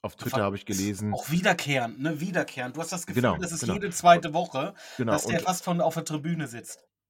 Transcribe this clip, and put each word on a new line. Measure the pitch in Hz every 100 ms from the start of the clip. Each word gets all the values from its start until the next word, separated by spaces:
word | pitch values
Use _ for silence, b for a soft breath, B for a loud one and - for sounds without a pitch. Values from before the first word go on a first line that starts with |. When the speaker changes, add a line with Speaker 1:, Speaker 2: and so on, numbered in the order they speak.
Speaker 1:
Auf | 104 -
Twitter | 123 113
Speaker 2:
Ver-, |
Speaker 1:
habe | 101 98
ich | -
gelesen. | 98 101 98 107
Speaker 2:
auch | 101 -
wiederkehrend, | 165 196 175 135 135 117 113
ne, | 143 151
wiederkehrend. | 180 170 143 - 127 139
Du |
hast | 165
das | 185 -
Gefühl, | 127
Speaker 1:
Genau, | 123 -
Speaker 2:
das | 175
ist | 165
Speaker 1:
genau. | 117
Speaker 2:
jede | 113 -
zweite | - 175 170 170
Woche, | 151 175 131 147 - B B
Speaker 1:
Genau, | 113
Speaker 2:
dass | 104 107
der | 165
Speaker 1:
und |
Speaker 2:
fast | - 180
von | - 175
auf | 165
der | 160
Tribüne | 156 151 151 165 139
sitzt. | 113 - - _ _ _